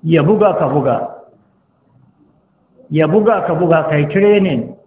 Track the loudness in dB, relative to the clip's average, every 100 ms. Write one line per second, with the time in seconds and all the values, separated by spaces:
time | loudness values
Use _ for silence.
0 | 0 0 2 2 2 0 -2 -2 -2 -4
1 | -6 -14 -20 _ _ _ _ _ _ _
2 | _ _ _ _ _ _ _ _ _ -2
3 | 2 2 2 0 -2 -2 0 0 0 -2
4 | -2 0 2 2 0 -2 -6 -14